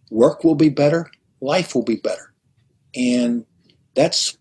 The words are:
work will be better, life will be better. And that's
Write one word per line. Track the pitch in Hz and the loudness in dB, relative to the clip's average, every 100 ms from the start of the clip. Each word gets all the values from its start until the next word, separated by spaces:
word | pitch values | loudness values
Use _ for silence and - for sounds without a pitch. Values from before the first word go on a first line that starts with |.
| - | -6
work | 110 139 - | 2 2 4
will | 165 | 0
be | 151 156 | 4 2
better, | 143 147 165 170 _ _ - | 2 0 0 -4 _ _ -12
life | 135 180 180 | -4 -2 -2
will | 127 | -4
be | 113 107 | -2 -4
better. | 107 - - _ _ _ _ _ _ | -4 -8 -12 _ _ _ _ _ _
And | 127 123 123 120 120 - _ _ _ _ | -4 -2 0 0 -4 -8 _ _ _ _
that's | - 165 - - - | 0 0 0 -6 -6